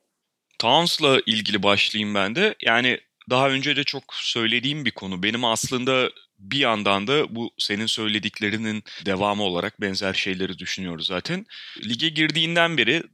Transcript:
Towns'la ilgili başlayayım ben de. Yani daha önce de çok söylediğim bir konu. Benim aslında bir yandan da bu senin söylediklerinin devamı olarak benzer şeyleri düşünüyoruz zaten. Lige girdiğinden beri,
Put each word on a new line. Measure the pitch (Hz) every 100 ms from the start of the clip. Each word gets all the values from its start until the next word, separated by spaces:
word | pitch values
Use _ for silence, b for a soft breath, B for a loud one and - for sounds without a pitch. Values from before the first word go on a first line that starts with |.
| _ _ _ _ _ -
Towns'la | 113 151 170 - 147 131 -
ilgili | 110 101 101
başlayayım | 101 101 - 107 104
ben | 101 95
de. | 135 208 -
Yani | 120 117 123 - _ _ -
daha | 127 135
önce | 135 143 139
de |
çok | 135 139 -
söylediğim | - - 120 113 120 131 151
bir | 127
konu. | - 95 90
Benim | 104 117
aslında | 120 110 - 127 127 131 120 - _ _
bir | 98 139
yandan | 127 107 101 98 104
da | 147 113
bu | 113 117 -
senin | - 101 110
söylediklerinin | - 110 107 101 - 104 107 110 107 - B 98
devamı | 95 104 101
olarak | 101 87 98 -
benzer | 101 95 98
şeyleri | 95 101 92 95 85
düşünüyoruz | 90 - 90 82 82
zaten. | 90 - 185 220 B B B
Lige | 107 - 165
girdiğinden | 151 156 156 160 170 170 151
beri, | 113 160 -